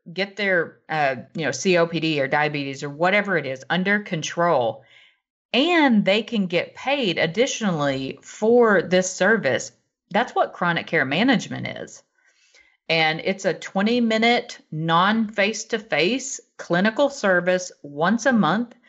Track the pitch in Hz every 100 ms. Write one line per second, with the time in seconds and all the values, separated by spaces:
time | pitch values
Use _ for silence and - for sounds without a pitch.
0 | - 170 196 196 202 180 156 - - 156
1 | 139 123 - - 143 139 196 175 170 170
2 | 160 151 131 147 151 147 139 135 147 143
3 | 175 202 196 170 139 131 - 170 185 208
4 | 208 165 147 - 175 143 117 110 _ _
5 | _ _ _ _ _ 226 330 339 285 214
6 | 175 208 220 226 180 170 - - 254 285
7 | 214 160 - 165 277 - 208 160 143 135
8 | 135 - - - 214 240 226 190 - 185
9 | 185 - 185 220 143 110 - - _ _
10 | - 196 254 392 330 - 175 151 104 165
11 | 135 151 254 214 - 127 123 - - -
12 | _ _ _ _ _ _ _ _ - 165
13 | 156 160 - 196 180 160 - 190 208 247
14 | 226 220 233 240 - - _ 156 165 165
15 | 190 226 214 214 202 220 - 220 - 147
16 | 175 262 - - - - - 175 214 220
17 | 285 277 202 180 175 185 180 - 143 143
18 | 175 233 285 233 156 202 247 -